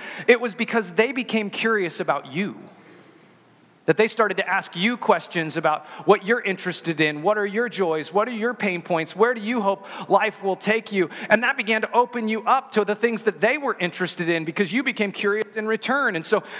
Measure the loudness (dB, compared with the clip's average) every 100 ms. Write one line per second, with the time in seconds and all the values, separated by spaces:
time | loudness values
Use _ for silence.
0 | -14 -4 4 4 4 -4 -2 -2 -2 0
1 | 0 0 -2 -2 -2 -2 0 0 -2 -4
2 | -2 -2 -2 -4 -4 -6 -16 -20 -20 -20
3 | -20 -20 -20 _ _ _ _ _ 0 2
4 | 2 2 0 0 -2 -2 -4 -2 0 0
5 | 2 2 2 -4 -2 0 0 0 -6 -4
6 | 4 4 4 0 0 -4 -4 -6 -4 0
7 | 0 2 0 0 0 0 -2 0 0 0
8 | 0 0 0 -2 -4 -2 -2 -2 -2 -2
9 | 0 2 2 2 -2 0 2 0 -4 -10
10 | 2 4 4 -2 -4 -2 0 0 0 0
11 | 0 -2 2 4 4 -2 0 0 2 2
12 | 2 0 -2 0 2 2 2 0 0 2
13 | 0 2 0 2 2 2 -2 -2 -2 -2
14 | -4 -2 0 0 0 -2 0 0 0 0
15 | -2 0 0 0 -2 -4 -2 -2 0 0
16 | 2 0 2 0 0